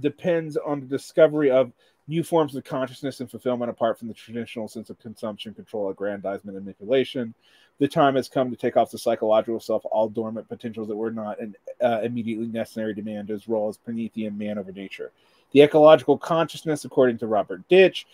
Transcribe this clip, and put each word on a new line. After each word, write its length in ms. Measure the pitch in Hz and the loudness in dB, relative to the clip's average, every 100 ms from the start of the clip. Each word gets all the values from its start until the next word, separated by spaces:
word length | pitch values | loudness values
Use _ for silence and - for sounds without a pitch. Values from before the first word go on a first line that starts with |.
depends 560 | 147 147 180 165 160 147 | -6 -4 -2 -2 -2 -6
on 240 | 151 147 | -4 -6
the 60 | 131 | -6
discovery 640 | 135 - - 156 151 143 | -8 -2 6 6 6 4
of 200 | 131 123 _ _ _ - | 4 2 _ _ _ -6
new 140 | 165 | -4
forms 320 | - 170 147 | 0 0 0
of 100 | 131 | -4
consciousness 560 | - 143 127 127 139 - | -6 -6 -6 -6 -10 -10
and 100 | 123 | -12
fulfillment 400 | 113 131 123 117 | -6 -4 -2 -4
apart 280 | 104 117 104 | -2 -2 -2
from 100 | 117 | -8
the 60 | |
traditional 540 | 104 - 117 110 117 107 | -14 -12 -10 -10 -10 -10
sense 220 | 117 104 | -12 -16
of 80 | 101 | -16
consumption, 520 | 113 104 113 101 110 | -18 -12 -10 -10 -14
control, 380 | 98 95 110 98 | -16 -12 -6 -6
aggrandizement, 640 | 95 101 101 95 101 104 95 | -4 -6 -6 -6 -8 -10 -14
and 80 | |
manipulation. 720 | 98 - 101 135 127 135 113 - _ _ _ - | -14 -14 0 0 0 -4 -8 -10 _ _ _ -4
The 100 | 143 | -2
time 260 | 165 143 | 4 2
has 140 | 135 120 | 2 -2
come 200 | 143 127 | -2 -2
to 60 | 113 | -2
take 200 | 123 120 | 0 2
off 160 | 113 | 0
the 60 | 110 | -2
psychological 600 | 117 113 110 110 110 110 | -2 0 2 2 2 -6
self 260 | - 107 - | -4 -4 -2
all 220 | 110 110 | -2 0
dormant 400 | 110 110 110 - | -2 -6 -8 -12
potentials 380 | 117 120 110 107 | -12 -10 -10 -8
that 80 | 107 | -6
were 140 | 113 | -6
not 300 | 113 104 98 | -6 -8 -8
an, 160 | 110 95 - - | -12 -14 -16 -2
uh, 180 | 120 113 | 0 0
immediately 440 | 117 120 113 110 117 | -2 -4 -4 -6 -6
necessary 480 | 113 107 110 110 | -6 -6 -6 -6
demand 360 | 104 107 104 104 | -6 -8 -10 -8
as 180 | 104 - | -10 -4
role 200 | 110 107 | -2 -2
as 80 | - | -6
Promethean 600 | - 113 110 113 107 104 | -10 -8 -8 -6 -8 -6
man 180 | 104 104 | -6 -6
over 140 | 95 | -10
nature. 400 | 95 98 - 65 _ _ _ _ | -12 -14 -12 -16 _ _ _ _
The 120 | 135 | 8
ecological 540 | 147 156 151 156 135 135 | 8 10 10 10 6 0
consciousness, 680 | - 165 151 - 160 147 | 2 0 0 -4 -6 -6
according 340 | - - 127 117 | -4 2 2 2
to 80 | 110 | -2
Robert 420 | 104 92 92 - | -2 -2 -8 4
Ditch, 380 | 180 185 - - | 6 6 4 -14